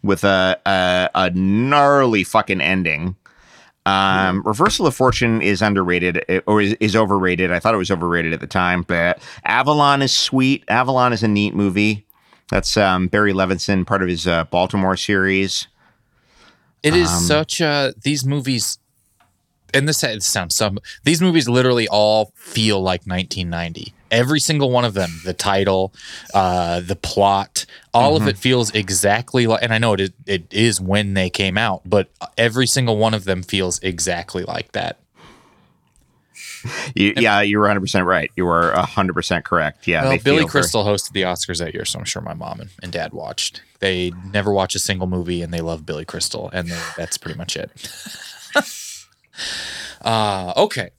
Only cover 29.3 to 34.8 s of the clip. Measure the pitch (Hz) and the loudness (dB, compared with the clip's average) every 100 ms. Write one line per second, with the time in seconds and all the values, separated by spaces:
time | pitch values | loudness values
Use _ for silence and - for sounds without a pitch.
29.3 | 127 113 110 120 110 117 98 98 - - | 0 2 2 2 2 2 0 -2 -6 -4
30.3 | 95 82 98 113 95 92 101 101 98 92 | -4 -4 0 2 2 0 0 0 0 -2
31.3 | - 98 95 113 92 92 104 92 _ - | 0 0 0 0 -4 0 0 0 _ -10
32.3 | - 117 117 123 135 120 107 110 110 95 | 0 0 2 0 0 0 2 2 0 -2
33.3 | 92 87 98 92 - 95 87 95 85 85 | -4 -2 -2 -2 -2 -6 -4 -4 -4 -6
34.3 | 92 92 - - - | -8 -6 -8 -8 -8